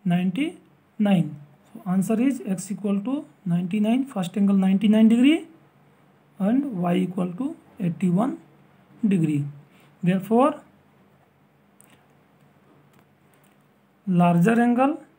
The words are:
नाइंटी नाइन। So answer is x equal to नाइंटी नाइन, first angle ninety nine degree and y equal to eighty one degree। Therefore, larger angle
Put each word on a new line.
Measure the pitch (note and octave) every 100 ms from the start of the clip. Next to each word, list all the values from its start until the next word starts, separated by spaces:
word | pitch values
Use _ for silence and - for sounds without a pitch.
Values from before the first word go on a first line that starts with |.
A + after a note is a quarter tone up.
| F3+
नाइंटी | F3 F#3 C4 D#4+ - _ _ _ -
नाइन। | G#3 F#3 D3+ - - _ _
So | - F#3
answer | F#3+ F#3+ A3
is | C4+ B3 G#3+
x | F#3+ -
equal | G3+ G3+ G3+
to | G#3+ C#4+ D4+ _ F3+
नाइंटी | E3+ F3+ G#3+
नाइन, | G#3 B3
first | C4+ G3 F3 G#3+
angle | G3+ G3
ninety | F#3+ G3 G#3+
nine | G#3+ A3
degree | A#3 C4+ E4 - - _ _ _ _ _ _ _ _
and | F#3+ C4 C#4+ F#3+
y | F3 F3+
equal | F3+ F#3 F3+ F3
to | C#4 E4+ _ -
eighty | F3 E3+ F#3 F3
one | C4 E4 _ _ _ _ _ - G#3+
degree। | F#3+ D#3 D3 C#3+ - _ _ _ _
Therefore, | F3 F#3 - A3+ C#4+ D4+ _ _ _ _ _ _ _ _ _ _ _ _ _ _ _ _ _ _ _ _ _ _ _ _ _ _ _ _ _ _ _ _ _ _ -
larger | F3 F3 E3+ F#3+ A#3 A#3+
angle | A#3+ C#4 E4 -